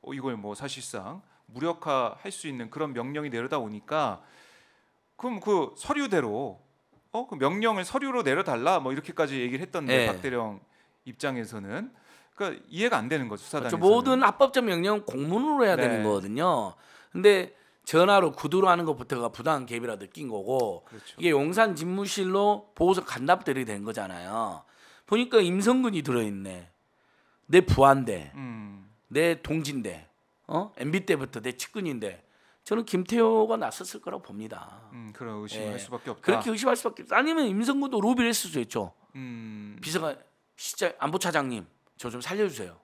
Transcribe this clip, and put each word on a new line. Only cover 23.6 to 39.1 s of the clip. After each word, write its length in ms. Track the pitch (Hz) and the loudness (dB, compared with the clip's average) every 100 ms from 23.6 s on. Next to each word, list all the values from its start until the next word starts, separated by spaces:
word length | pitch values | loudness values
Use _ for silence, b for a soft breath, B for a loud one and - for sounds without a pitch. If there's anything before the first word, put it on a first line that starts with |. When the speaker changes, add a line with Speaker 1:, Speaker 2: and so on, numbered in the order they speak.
Speaker 2:
된 180 | 123 101 | -2 -6
거잖아요. 800 | 104 110 95 90 90 110 110 80 - b b b - | -6 -8 -8 -10 -8 -6 -6 -8 -16 b b b -2
보니까 340 | 214 247 233 | 0 4 4
임성근이 640 | 180 180 208 254 254 190 | 4 2 2 2 2 -2
들어있네. 680 | 143 123 107 101 98 92 87 _ _ _ _ _ _ _ _ | 0 0 0 -4 -10 -12 -16 _ _ _ _ _ _ _ _
내 140 | 170 | 6
부하인데, 680 | 180 - 135 139 120 95 71 | 6 8 8 8 4 -4 -6
Speaker 1:
음. 560 | 139 131 113 104 101 95 _ _ | -14 -14 -12 -14 -16 -20 _ _
Speaker 2:
내 320 | 131 165 160 | 0 0 0
동지인데, 680 | - 156 143 143 104 82 80 _ _ _ - | -2 -4 -2 -6 -8 -10 -18 _ _ _ -6
어? 220 | 156 208 - | -4 -4 -6
엠비 300 | 135 180 - | -4 -2 2
때부터 340 | 160 131 117 | 0 0 -8
내 120 | 117 | -8
측근인데 680 | 123 - 220 180 131 104 90 _ b b b | -8 -8 -6 -6 -4 -8 -10 _ b b b
저는 220 | - 220 | -4 -4
김태호가 720 | 226 185 185 233 226 226 220 226 | 0 -2 0 4 4 6 2 0
나섰을 460 | 117 - - - | -2 -6 -12 -12
거라고 200 | - - | -10 -10
봅니다. 600 | - 101 107 92 - 110 - | -12 -14 -12 -14 -18 -20 -20
Speaker 1:
음, 180 | 123 110 | -20 -18
그런 260 | 104 120 107 | -14 -12 -10
의심을 260 | 104 107 107 | -10 -8 -8
Speaker 2:
예. 40 | |
Speaker 1:
할 80 | 104 | -8
수밖에 320 | - 120 - | -8 -10 -8
없다. 100 | 113 | -6
Speaker 2:
그렇게 300 | - 208 - | 0 2 2
의심할 260 | 220 247 233 | 0 2 2
수밖에 280 | 226 - | 0 -6
없다. 120 | - 214 | 2 4
아니면 300 | 285 330 262 | 4 2 2
임성근도 560 | 190 226 277 277 247 | 2 0 0 0 2
로비를 260 | 202 247 233 | 2 4 4
했을 220 | 220 185 | 2 -2
수 100 | 156 | -4
있죠. 320 | 113 123 95 - _ | -2 -4 -6 -10 _